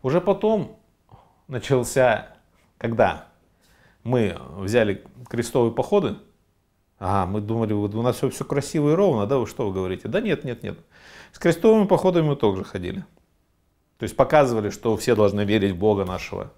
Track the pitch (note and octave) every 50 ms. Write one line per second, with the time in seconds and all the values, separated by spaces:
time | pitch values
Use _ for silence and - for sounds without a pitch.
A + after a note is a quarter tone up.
0 | - C3 C#3+ F3 F3 G3+ G3 G3 - G#3+ A3 G#3 C#3 - - _ _ _ _ _
1 | _ _ - - _ _ _ _ _ - C#3 A#2+ - - C#3+ B2+ A#2+ - - C#3
2 | B2+ B2 A2 - - - - _ _ _ _ _ _ _ _ _ - A#2 A#2 A2
3 | A2+ F#2 D#2 - - _ _ _ _ _ _ _ _ _ _ _ _ _ _ _
4 | _ A2+ C3 B2 A2 F#2+ E2+ - B1+ B1+ D2+ F#2 G2 F#2+ A2 A#2+ A2 G#2 F#2+ -
5 | - - - - B2 - - A#2 A#2 - - C3+ A#2+ A2+ A2+ - A#2+ - G#3 G3+
6 | E3 A2+ - - - _ _ _ _ _ _ _ _ _ _ _ _ _ _ _
7 | G2 F#2 G2+ G2+ F#2 F2 G2 G#2+ G#2 G#2 A2+ A#2 A2+ G#2+ G#2+ G#2 G#2 G#2 G2+ A2
8 | A#2 B2 A#2+ - - C3 - - C3 - C#3+ C#3+ C#3 - - E3 D3 D3 D#3 F3
9 | G3+ F#3+ C#3 A2 G2+ G#2 C#3 C3+ A2+ - - - B2 G2+ F#2 F#2+ F#2 F#2 F#2 F2+
10 | - A2+ A2+ G3 B3 G#3+ D#3+ - - C3 A#2 - - - - - - _ _ -
11 | - - - - - - _ - - F3 E3 - - A3+ A3 A3 G3+ - F#3+ C#3+
12 | - F#3+ F3 E3+ D#3+ D3+ C#3+ C#3 - G#2 F#2+ F#2+ - - - G2 F2 F2+ - G3
13 | - _ _ _ _ _ _ _ _ _ _ _ _ _ _ _ _ _ _ _
14 | A2+ G#2+ - - C3+ C3 D#3 D3+ C#3+ B2+ A#2 A2 G#2 G2+ - - - A#2 A2 G2
15 | - - A#2+ G#2+ G#2+ G2+ G2+ G#2 G#2 G2+ G#2 A2 G2 G2+ F#2+ E2+ G2+ G#2+ G#2 G2
16 | F#2+ F2+ F#2 F2+ - - G2 F#2+ G2 - _